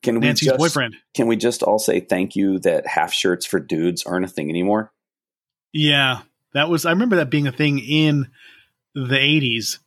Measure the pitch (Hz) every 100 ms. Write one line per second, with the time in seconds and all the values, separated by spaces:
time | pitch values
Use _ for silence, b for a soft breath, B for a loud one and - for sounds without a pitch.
0 | 127 117 143 139 151 131 165 147 120 107
1 | _ - 117 113 113 117 - 107 - 90
2 | - 92 95 - 98 95 90 80 - -
3 | 80 - 95 87 - 95 76 82 85 87
4 | - 90 92 - 76 85 92 107 110 _
5 | _ _ _ _ _ _ _ 156 151 143
6 | 135 120 - _ _ 143 156 170 170 175
7 | 240 185 143 147 143 127 151 143 127 151
8 | 156 147 131 b b b b b _ 143
9 | 127 135 139 151 135 117 107 -